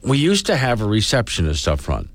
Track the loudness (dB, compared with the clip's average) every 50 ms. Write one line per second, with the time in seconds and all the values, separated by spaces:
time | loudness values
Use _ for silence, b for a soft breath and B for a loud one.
0 | -2 0 2 2 4 2 2 2 2 0 0 2 2 0 0 0 0 0 2 2
1 | 2 2 2 0 0 0 -2 -2 -2 0 -2 -2 0 0 -2 -2 -2 -4 -4 -4
2 | -6 -8 -8